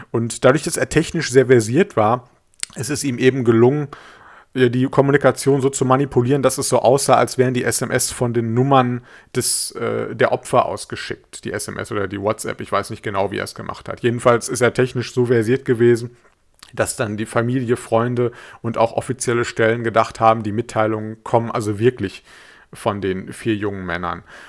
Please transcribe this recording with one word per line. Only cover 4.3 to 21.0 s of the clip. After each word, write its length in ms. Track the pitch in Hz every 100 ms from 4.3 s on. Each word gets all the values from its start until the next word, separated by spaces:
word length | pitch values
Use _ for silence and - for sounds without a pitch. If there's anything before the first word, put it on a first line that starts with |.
| - _
ja, 140 | 131 127
die 160 | 127 131
Kommunikation 720 | 135 139 143 135 123 139 139
so 80 | 131
zu 160 | - 127
manipulieren, 560 | 131 143 127 123 139
dass 160 | 131 131
es 100 | 127
so 120 | 127
aussah, 360 | 110 139 - 120
als 220 | 120 -
wären 160 | 123
die 100 | 123
S 180 | 120 -
M 80 | 127
S 220 | 127 -
von 220 | - 120
den 200 | 117 117
Nummern 480 | 117 135 135 123 123 - - _
des, 380 | 127 - - -
äh, 420 | - 113 113 110
der 200 | 113 120
Opfer 320 | - - 127 -
ausgeschickt, 800 | - - - - - _ - 107
die 80 |
S 160 | 104 -
M 80 | 101
S 120 | 101
oder 200 | 107 95
die 100 | 98
WhatsApp, 400 | 98 110 113 104
ich 100 | 107
weiß 200 | 101 101
nicht 120 | 110
genau, 300 | 113 98 98
wie 60 | 98
er 80 | 98
es 100 | -
gemacht 320 | - - -
hat. 140 | -
Jedenfalls 480 | 120 120 127 117 -
ist 100 | 117
er 140 | 120
technisch 400 | - 127 127 117
so 140 | 127 120
versiert 360 | 123 110 131
gewesen, 540 | 131 117 120 117 123 - _ _ _ _ -
dass 240 | - 104 -
dann 180 | 113 104
die 100 | 110
Familie, 520 | 120 117 131 117 120
Freunde 560 | - 113 120 123 120 - - -
und 160 | 117 117
auch 140 | 113
offizielle 540 | - - 120 - 117 117
Stellen 400 | - 113 117 117
gedacht 340 | 107 110 -
haben, 240 | 113 113
die 80 | 107
Mitteilungen 720 | 107 120 113 110 110